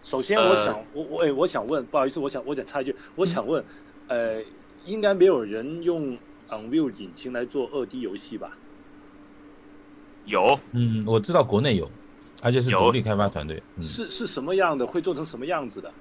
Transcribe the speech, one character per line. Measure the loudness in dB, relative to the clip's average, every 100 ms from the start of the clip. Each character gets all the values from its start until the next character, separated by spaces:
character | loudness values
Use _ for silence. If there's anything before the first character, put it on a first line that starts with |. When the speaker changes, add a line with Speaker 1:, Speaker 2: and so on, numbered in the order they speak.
Speaker 1:
首 | -4 -4
先 | 2 4
我 | 6 6
想， | 4
Speaker 2:
呃。 | -2 -8
Speaker 1:
我， | -10
我， | -8 0 2
哎， |
我 | 2 0
想 | 0 -2
问， | -4 0
不 | 0
好 | 0
意 |
思， | -2
我 | -6
想， | -6 -6
我 | -6
想 | -6
插 | -6
一 | -4
句， | -8 -10 -2
我 | 0
想 | 0 -2
问， | -2 -4 -18 -20 -20 -4
Speaker 3:
嗯。 | -2 -2 -4
Speaker 1:
呃， | -8 -16 -20 -20 -8
应 | 0
该 | 2
没 | 6 6
有 | 6
人 | 0 -6 -6 -4
用 | -2 0 -2 -6 -14 -20 -12
Unreal | -10 -2 0 0 -2
引 | -16
擎 | -12 -8
来 | -6 -4
做 | -4 -4
二 | -4 -6
D | -6
游 | -8 -8
戏 | -10 -12
吧？ | -12 -16 -20 -20 -20 -20 -20 -20 -20 -20 -20 -20 -20 -20 -20 -20 -20 -20 -2
Speaker 2:
有。 | 4 4 4 0
Speaker 4:
嗯， | 0 2 0 2
我 | 2
知 | 4
道 | 2
国 | 4 4
内 | 4 2
有， | -2 -10 -20 -20 -20 -2
而 | 2
且 | 2
是 | 4
独 | 4 4
立 | 4
开 | 0 2
发 | 2
团 | 0 -6
队。 | -8
Speaker 2:
有。 | -10 -12
Speaker 4:
嗯。 |
Speaker 1:
是， | -10 -8 -8
是 | -6 -6
什 | -6
么 | -2 2
样 | 2 2
的？ | -2
会 | -2
做 | -2
成 | -4
什 | -6 -8
么 | -6
样 | -4 -6
子 | -10
的？ | -14 -18